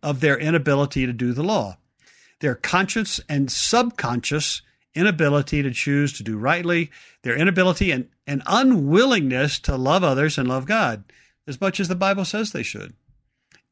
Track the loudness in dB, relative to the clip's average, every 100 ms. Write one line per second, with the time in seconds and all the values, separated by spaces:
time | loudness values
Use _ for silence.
0 | -6 0 2 2 0 0 2 2 0 -2
1 | -2 -2 -2 -2 0 0 -2 -8 _ _
2 | _ _ _ _ -4 -2 0 0 0 -2
3 | -4 -6 -4 -2 -2 -2 0 2 0 -2
4 | -4 -4 -2 -4 -4 -6 -12 _ _ 0
5 | 0 2 2 2 0 -2 -2 -2 0 2
6 | 0 -2 -6 -2 0 0 0 0 -2 -8
7 | -20 _ -4 0 2 4 2 2 0 -2
8 | -4 _ -8 -6 0 2 4 4 4 4
9 | 4 4 2 0 0 -2 -2 0 2 2
10 | 2 2 0 0 -2 -2 -2 0 0 -4
11 | -12 _ _ _ -14 -4 -4 -2 -2 0
12 | 0 0 -2 -4 -6 -6 -8 -10 -14 -18
13 | _ _ _ _ _ -20 _